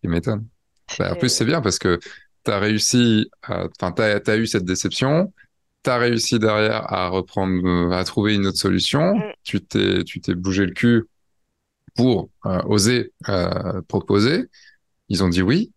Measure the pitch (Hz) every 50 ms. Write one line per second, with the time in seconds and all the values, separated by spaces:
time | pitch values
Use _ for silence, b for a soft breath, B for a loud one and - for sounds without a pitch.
0 | - 85 85 87 85 - 113 104 110 110 _ _ _ _ _ _ _ - - -
1 | 92 92 87 - - 123 - - 113 113 156 165 123 104 87 - - 95 87 85
2 | B B B B B B _ _ _ - 107 101 98 107 107 107 - - - 123
3 | 120 117 110 107 107 - _ _ - - 98 90 90 85 - _ - 90 85 -
4 | 113 107 104 101 101 - 107 110 113 110 - 107 92 87 - - - 98 - -
5 | 131 131 147 165 185 208 - b b b _ _ _ _ _ _ _ - 127 120
6 | 120 120 120 113 113 - - 120 110 110 107 107 107 107 110 110 107 - - 92
7 | 90 90 90 95 90 - - - 95 95 92 90 90 92 87 87 87 87 90 90
8 | 92 90 - - 101 107 107 101 98 98 92 - - 98 95 95 101 - - 143
9 | 156 180 202 226 214 214 - _ _ - - 101 - _ - 104 98 98 95 92
10 | 85 82 - - - - 92 87 90 98 95 95 101 92 92 - - 120 120 117
11 | 110 _ _ _ _ _ _ _ _ _ _ _ _ _ _ _ _ - _ -
12 | 120 127 120 95 - - _ _ - 107 92 90 - - 107 104 95 110 123 123
13 | - - _ _ - - 101 92 87 90 92 92 - 90 95 95 85 _ - 98
14 | - - 101 101 104 123 156 196 254 - b b b b b b b _ _ _
15 | _ _ 101 85 95 92 85 90 95 95 127 180 226 - _